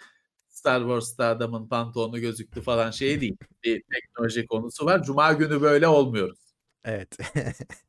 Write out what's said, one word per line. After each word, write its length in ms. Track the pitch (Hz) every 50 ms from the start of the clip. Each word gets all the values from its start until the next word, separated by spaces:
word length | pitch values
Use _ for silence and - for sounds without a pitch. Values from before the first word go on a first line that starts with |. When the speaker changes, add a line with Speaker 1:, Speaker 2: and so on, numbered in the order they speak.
| - - _ _ _ _ _ _ _ _
Speaker 1:
Star 320 | - - - 143 127 127
Wars'ta 440 | 117 120 123 117 117 - - - 120
adamın 420 | 117 113 117 120 117 117 110 110 113
pantolonu 520 | 123 117 117 117 117 120 113 113 120 120
gözüktü 420 | 117 117 110 113 110 - - 113
falan 280 | - 131 120 117 113 113
şey 300 | 107 - 131 139 147 143
değil. 160 | 131 104 95 - - -
Speaker 2:
<laughs> 160 | _ _ -
Speaker 1:
Bir 180 | 117 113 98 - - -
teknoloji 520 | - - _ - 120 117 113 113 120 117
konusu 400 | - 113 110 113 120 - - 151
var. 160 | 170 190 180
Cuma 300 | 135 139 135 143 151 160
günü 280 | 156 147 156 147 151 143
böyle 260 | 147 151 147 143 165 165
olmuyoruz. 500 | 156 147 139 127 113 104 92 92 95 _ _ _ _ _ _ _ _ _ -
Speaker 2:
Evet. 320 | 113 110 98 92 - - - - - -
<laughs> 0 | 147 127 123 - - 131 - - - _